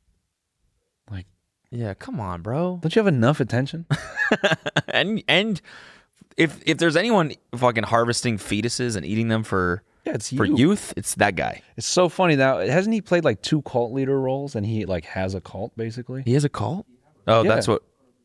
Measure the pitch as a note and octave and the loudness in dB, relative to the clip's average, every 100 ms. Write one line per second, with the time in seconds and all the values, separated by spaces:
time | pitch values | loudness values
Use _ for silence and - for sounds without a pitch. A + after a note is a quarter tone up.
0 | _ _ _ _ _ _ _ _ _ _ | _ _ _ _ _ _ _ _ _ _
1 | - G2 F#2 _ _ _ _ A#2+ A2 G2 | -14 -14 -14 _ _ _ _ -8 -6 -8
2 | - G3+ G2 F2 F#2 C3+ F3+ F3+ D#3+ A3+ | -10 -8 -6 -6 -4 -4 -4 -4 0 2
3 | G3+ C3 A2+ D3+ B2 A#2+ C#3 E3 E3+ C#3+ | 4 4 4 2 0 -2 -2 -6 -4 -4
4 | - - - A3+ G3 D#3+ D3+ - - A#2 | -4 -4 0 2 2 0 -2 -4 -2 -2
5 | E3+ A3 - E3 A3 F#3 - - - - | -2 -2 0 2 2 -4 -8 -20 -20 -20
6 | _ _ _ - D#3+ - - D3+ E3 A3+ | _ _ _ 0 0 0 -2 2 2 2
7 | A#3+ G#3 D3+ - _ A#2+ B2 A2+ G#2 A#2 | 4 2 2 -4 _ 0 0 2 2 2
8 | A#2 A#2+ B2 G2+ - G#2 A2+ - B2 A2 | 2 0 -2 -2 -2 -2 -2 -2 -2 -4
9 | D2+ G#2+ A2+ A2 G#2+ G2 F2+ F2+ - _ | -2 -2 0 0 0 0 0 -2 -6 _
10 | - A2 - B2+ G2+ B2 D3+ G#3 - - | -6 -6 -4 0 2 4 4 2 -4 -8
11 | - - G#2 E2 A#1 G1+ - - - - | -6 0 2 2 -4 -6 -14 -10 -2 2
12 | F3+ - F3+ C#3+ C3+ A#2+ G2 D#3+ G#3 A3+ | 2 2 4 4 4 2 2 2 0 -2
13 | - F3 D#3 G#2+ - D3+ - B2 A#2+ C3+ | 0 2 2 0 0 -2 0 -2 -2 -2
14 | C3+ C#3 C3 C3+ C#3+ A#2 G2+ A2 F#2 F2+ | -2 0 -2 -4 -6 -4 -2 -2 -2 -4
15 | - F#2+ F#2+ F#2+ - F#2 A2 - A2+ A#2 | -4 -6 -4 -6 -8 -10 -10 -8 -8 -8
16 | A#2+ C3 B2 C3+ C#3+ - G#2+ F3+ - _ | -10 -6 0 2 2 -2 -4 -4 -10 _
17 | _ _ - A2+ A#2 A2+ G#2+ G#2+ - _ | _ _ 2 4 4 0 0 -2 -4 _
18 | _ _ | _ _